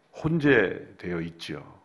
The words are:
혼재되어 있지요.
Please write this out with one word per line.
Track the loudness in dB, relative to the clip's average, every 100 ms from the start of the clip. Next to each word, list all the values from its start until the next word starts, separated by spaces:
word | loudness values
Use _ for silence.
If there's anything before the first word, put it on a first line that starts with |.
| _ -8
혼재되어 | -2 0 4 6 4 -2 -12 -12 -8 -6
있지요. | -6 -10 -12 -12 -12 -20